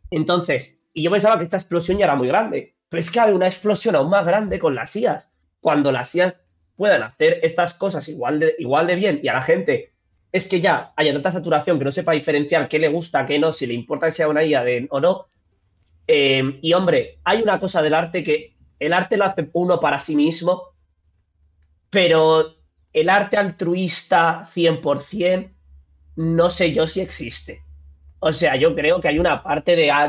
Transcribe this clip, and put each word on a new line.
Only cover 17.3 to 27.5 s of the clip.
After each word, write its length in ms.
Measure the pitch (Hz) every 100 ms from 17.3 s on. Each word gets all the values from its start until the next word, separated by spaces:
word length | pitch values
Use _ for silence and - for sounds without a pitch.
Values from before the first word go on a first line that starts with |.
| 220
una 180 | 214 208
cosa 220 | 185 185
del 140 | 151 156
arte 280 | 170 185
que 320 | 160 151 - _ _ _
el 140 | 147
arte 240 | 175 180 208
lo 80 | 196
hace 240 | 190 147
uno 260 | 175 180 180
para 200 | 151 139
sí 160 | - 147
mismo, 600 | 151 165 170 180 - _ _ _ _ _ _ _ _ _ _ _ _
pero 680 | 196 175 160 160 160 156 - _ _ _
el 160 | 156 165
arte 280 | 202 196 208
altruista 1120 | 196 - 170 180 180 - - 175 165 165 -
cien 300 | - 165 156
por 200 | 147 139
cien, 540 | - - 175 185 185 _ _ - _ _ _ -
no 340 | 160 165 175
sé 240 | - 175
yo 140 | 147 160
si 140 | 185
existe. 600 | 185 - 117 - -